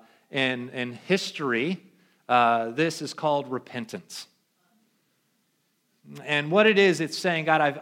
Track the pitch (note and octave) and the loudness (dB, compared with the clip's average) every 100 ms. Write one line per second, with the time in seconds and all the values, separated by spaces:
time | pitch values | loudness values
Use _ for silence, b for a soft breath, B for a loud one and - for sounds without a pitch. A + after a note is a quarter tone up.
0 | b b b C#3 C3 B2+ B2 C3+ B2 A#2+ | b b b -4 -2 -2 -8 -8 -8 -8
1 | - F#3 - - C#3+ A#2 D3 F#3 - b | -2 -2 -2 -6 -2 0 0 -4 -10 b
2 | b b - B2 A#2+ A#2 A2+ A#2+ D#3+ D#3 | b b 0 2 4 2 0 -2 -2 -2
3 | C#3+ - D#3 C#3+ B2+ B2+ - B2 A2+ G2 | -10 -4 -2 0 -2 -8 -8 -10 -10 -12
4 | E2 - - _ _ _ _ _ _ _ | -14 -18 -18 _ _ _ _ _ _ _
5 | _ _ _ _ _ _ _ _ _ _ | _ _ _ _ _ _ _ _ _ _
6 | C#3+ C#3+ C#3 D3 D3 F#3 G#3+ G3+ G3 E3 | -20 -14 -4 -2 2 4 6 6 4 4
7 | D#3+ - F#3 E3 D#3 D#3 D3 C#3+ | -2 -4 -2 0 2 2 2 0